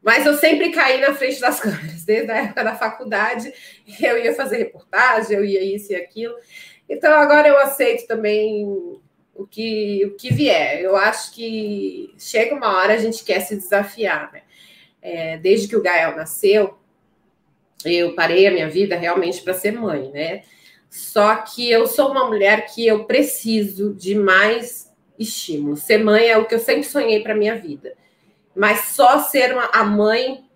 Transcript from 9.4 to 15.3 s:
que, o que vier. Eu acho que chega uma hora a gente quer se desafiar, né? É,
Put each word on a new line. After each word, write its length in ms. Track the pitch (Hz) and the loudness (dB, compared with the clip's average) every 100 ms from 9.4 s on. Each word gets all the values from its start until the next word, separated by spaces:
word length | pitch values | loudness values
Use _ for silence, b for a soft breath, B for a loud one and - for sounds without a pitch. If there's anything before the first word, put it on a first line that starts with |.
| 196 | -16
que, 560 | - 226 214 208 202 202 | -8 -6 -4 -2 -2 -2
o 100 | 202 | -4
que 160 | - | -4
vier. 480 | - 285 175 135 151 | 0 2 2 0 -4
Eu 140 | 185 | 0
acho 400 | 190 208 214 - | 2 2 -2 -12
que 800 | - 226 220 214 202 196 180 - _ | -12 -8 -6 -6 -6 -6 -10 -16 _
chega 380 | - 220 233 | -4 -2 0
uma 220 | 285 226 185 | -2 -2 0
hora 180 | 190 | 2
a 40 | 220 | 2
gente 260 | 220 220 | 0 -4
quer 160 | - 190 | -4 -4
se 160 | 208 208 | -4 -10
desafiar, 760 | - 202 202 - 185 156 147 | -2 -2 -2 -6 -4 -4 -6
né? 100 | - b b b b b _ | -18 b b b b b _
É, 360 | 180 170 160 | -12 -10 -8